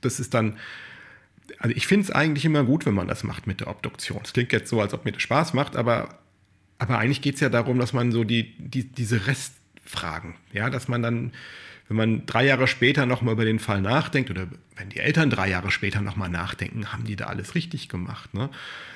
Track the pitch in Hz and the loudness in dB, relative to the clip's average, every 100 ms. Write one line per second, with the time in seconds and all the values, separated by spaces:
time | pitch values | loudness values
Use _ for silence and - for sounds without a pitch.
0 | 131 - 120 120 110 101 - - - - | -2 -2 -2 2 0 -2 -14 -16 -18 -20
1 | - - _ _ - - 113 - - 202 | -20 -20 _ _ -20 -4 -2 0 4 4
2 | 196 - 156 147 156 151 127 151 - 98 | 4 2 2 2 4 4 6 4 4 2
3 | 87 - 107 - - 95 - - - - | 0 -2 -4 -6 -4 -4 -6 -6 -8 -8
4 | - 98 - - 120 110 - 117 101 - | -8 -8 -4 -2 2 0 2 0 0 0
5 | - 101 - 131 165 123 143 - 117 117 | -6 -4 0 2 2 0 0 0 2 2
6 | - - _ _ _ _ _ _ 110 117 | 0 -10 _ _ _ _ _ _ 0 2
7 | 113 135 143 135 139 117 117 123 123 131 | 2 2 0 2 2 2 2 2 2 2
8 | 120 117 110 117 113 - - 131 123 - | 2 2 2 2 0 -8 -6 -6 -6 -6
9 | 110 117 101 139 - - _ - - - | 0 2 2 -2 -4 -12 _ -20 -12 -8
10 | 85 80 82 - _ 98 113 127 - 120 | -6 -6 -10 -16 _ -4 -2 -2 -2 -2
11 | 117 117 123 - - - - - _ 107 | 0 -2 -4 -10 -18 -18 -18 -20 _ 0
12 | 110 110 - 117 135 131 127 - 123 139 | 2 2 0 2 4 6 4 4 4 4
13 | 127 123 120 113 113 110 - 101 95 131 | 2 2 2 2 2 2 0 0 2 2
14 | - 143 127 92 92 - _ - 98 110 | 2 0 0 -4 -8 -10 _ -16 -12 -4
15 | - 165 156 117 95 92 92 - 101 104 | 0 4 4 4 2 0 0 -2 -2 -2
16 | 101 95 92 87 92 - 98 - 104 107 | -4 -4 -4 -4 -4 -6 -6 -6 -8 -6
17 | 113 101 107 98 98 175 - - - 92 | -6 -6 -6 -6 -4 -4 -4 -8 -8 -8
18 | 90 113 - 98 135 - - - - | -6 -8 -8 -6 -6 -6 -14 -14 -16